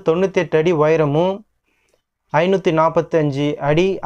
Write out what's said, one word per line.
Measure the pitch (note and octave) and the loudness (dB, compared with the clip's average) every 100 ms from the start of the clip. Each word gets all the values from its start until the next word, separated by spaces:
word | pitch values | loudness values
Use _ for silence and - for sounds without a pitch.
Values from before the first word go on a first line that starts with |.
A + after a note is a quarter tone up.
| F#3 | 0
தொண்ணூத்தெட்டு | D#3+ F#3+ F#3 D#3+ D#3+ | 0 0 -2 -2 0
அடி | D#3 E3 | 0 2
உயரமும் | D3+ D#3+ D3+ C#3+ F3+ G3 - _ _ _ _ _ _ _ _ | 2 2 0 0 -2 -4 -12 _ _ _ _ _ _ _ _
ஐநூத்தி | F#3+ F3+ F#3+ F#3 D#3+ | 0 2 0 0 2
நாப்பத்தஞ்சு | D#3+ D#3+ D#3 E3 D3 C3+ D3 - C#3+ | 2 0 0 0 0 -2 -4 -2 -2
அடி | D3+ F#3 F#3 | 0 0 0